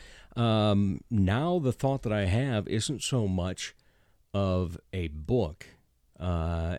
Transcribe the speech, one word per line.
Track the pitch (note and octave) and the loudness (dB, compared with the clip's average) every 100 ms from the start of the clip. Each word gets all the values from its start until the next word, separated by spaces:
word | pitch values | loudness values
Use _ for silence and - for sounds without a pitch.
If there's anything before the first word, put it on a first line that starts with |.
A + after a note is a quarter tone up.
| - - - - | -16 -20 -12 -2
um, | A#2 A2 G#2+ G2+ G2+ F2+ - | 2 4 4 4 2 0 -2
now | A2 F#2 A2 E3 F3+ | 2 4 2 0 0
the | C3 | 0
thought | A2+ C3+ C3+ | 0 0 0
that | A#2 | 0
I | G#2 F#2+ | 0 2
have | G#2+ C3+ A2+ - | 2 0 -2 -2
isn't | G#2+ - C3 | -2 -2 -4
so | - C3 G2+ | -2 0 0
much | F#2 F2+ F#2 - - _ _ _ _ _ | 0 -2 -4 -10 -14 _ _ _ _ _
of | G2+ G2 F#2 F2 E2+ - | 0 2 2 0 -4 -8
a | F#2+ E2 | -6 -4
book, | D2+ D2+ B2 F2 - - - _ _ _ - | -6 -2 0 -2 -6 -18 -20 _ _ _ -8
uh, | F2+ F2 E2 E2+ E2 | -4 -2 0 -2 -2